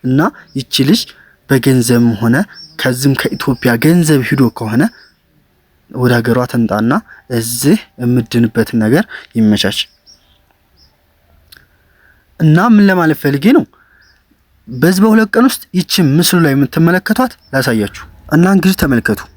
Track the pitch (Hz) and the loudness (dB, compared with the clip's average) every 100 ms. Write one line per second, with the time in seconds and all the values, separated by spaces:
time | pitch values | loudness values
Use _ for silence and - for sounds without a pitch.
0 | 131 131 180 - - 139 127 - 135 226 | 0 0 0 -4 -14 -12 -8 -4 -2 -2
1 | - - _ _ _ 139 131 127 117 120 | -6 -18 _ _ _ -2 2 0 2 2
2 | 117 107 117 131 208 - - - 139 123 | 2 0 0 0 -2 -10 -20 -6 -6 -2
3 | 143 131 - - - 123 127 117 151 175 | -2 -2 -4 -6 -4 -2 -2 0 2 2
4 | 160 147 123 139 120 - 110 113 202 _ | 2 0 0 0 0 -2 -4 -2 -2 _
5 | _ _ _ _ _ _ _ _ _ - | _ _ _ _ _ _ _ _ _ -4
6 | 123 120 120 120 123 120 113 104 113 170 | 0 0 0 -2 -2 -4 -2 -2 -2 -2
7 | - - _ 120 117 120 135 214 - - | -6 -20 _ -6 -6 -4 0 0 -4 -6
8 | 120 120 113 117 113 113 110 117 107 147 | -2 -2 0 0 0 0 -2 -2 0 0
9 | 214 - - 117 107 104 95 - - _ | -2 -10 -10 0 0 2 -2 -4 -10 _
10 | _ _ _ _ _ _ _ _ _ _ | _ _ _ _ _ _ _ _ _ _
11 | _ _ _ _ _ - _ _ _ _ | _ _ _ _ _ -20 _ _ _ _
12 | _ _ _ _ 160 156 226 214 202 185 | _ _ _ _ 2 4 4 4 4 2
13 | 160 151 143 139 196 294 - _ _ _ | 0 0 -2 0 2 2 0 _ _ _
14 | _ _ _ _ _ _ - 127 165 185 | _ _ _ _ _ _ -16 -2 0 2
15 | 220 220 220 - 262 - - 185 - - | 2 2 2 0 0 -2 -6 -6 -2 0
16 | 160 147 170 180 156 135 143 - 165 180 | 2 2 2 2 2 0 -2 0 0 0
17 | - 214 254 - _ 135 127 113 101 - | -2 -4 -4 -6 _ -4 -2 -2 -4 -8
18 | - - - 151 180 196 185 190 156 120 | -20 -20 -4 0 2 2 0 0 0 -2
19 | - - - | -2 -6 -8